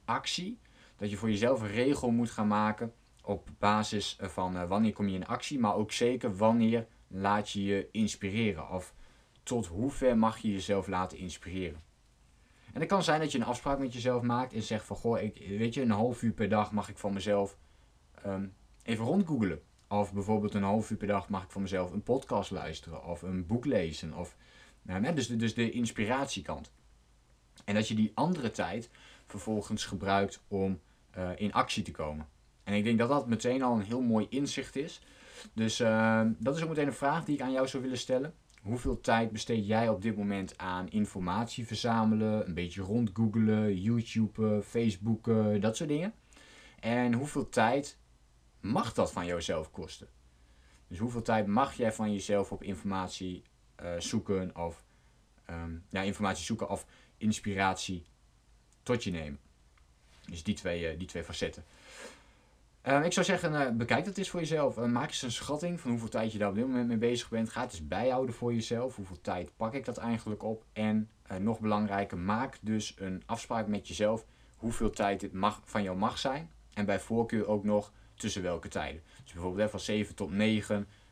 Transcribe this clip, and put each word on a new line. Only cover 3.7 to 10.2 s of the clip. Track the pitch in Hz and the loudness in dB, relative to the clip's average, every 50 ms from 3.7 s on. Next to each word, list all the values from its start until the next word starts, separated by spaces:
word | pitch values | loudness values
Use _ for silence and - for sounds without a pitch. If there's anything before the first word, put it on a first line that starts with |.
| 107 107 107 - 113 104 - - - - | 4 4 2 0 -2 -2 -4 -4 -6 -8
van, | 101 92 - 98 92 92 92 | -8 -6 -4 -4 -2 -2 -2
eh, | 90 90 | -2 -2
wanneer | 87 95 107 113 107 101 | 0 2 2 2 2 2
kom | - 104 | 0 0
je | 98 92 | 0 0
in | 92 85 | -2 -4
actie, | - 120 - - - 147 131 | -4 -4 -6 -4 -4 0 2
maar | 113 104 90 | 2 4 4
ook | 104 107 - | 2 0 0
zeker | - - 120 120 127 123 131 117 95 | 0 2 2 2 2 2 -2 -2 2
wanneer | 92 110 110 117 117 113 113 113 117 113 - - - - | 4 6 6 6 6 6 6 4 2 0 -2 -10 -20 -18
laat | - 95 95 98 101 104 107 104 - | -12 -6 0 2 2 2 2 0 -2
je | - 101 98 | -2 -2 0
je | 98 101 98 - - | 2 2 0 0 -2
inspireren. | - 110 110 104 - - - 95 95 113 113 104 92 76 - - | 0 0 0 0 0 -2 -4 -2 0 0 0 0 0 -2 -4 -6
Of | 90 92 - - - - - - - - - _ _ _ - | -6 -8 -8 -10 -16 -20 -20 -20 -20 -20 -20 _ _ _ -6
tot | - - 117 110 | -2 -2 -2 -2
hoe | 87 85 131 220 143 | -2 -4 -2 -2 -2
ver | - - 135 127 117 | 0 2 4 6 6
mag | 110 | 6